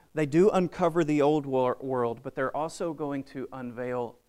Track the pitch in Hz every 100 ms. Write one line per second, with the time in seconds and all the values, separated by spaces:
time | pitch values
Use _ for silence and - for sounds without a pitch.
0 | _ 151 151 156 202 185 175 - 175 160
1 | 151 151 143 156 139 131 127 - 135 127
2 | 117 117 131 - 131 - 160 - 175 151
3 | 147 143 135 135 117 131 123 117 123 123
4 | 117 -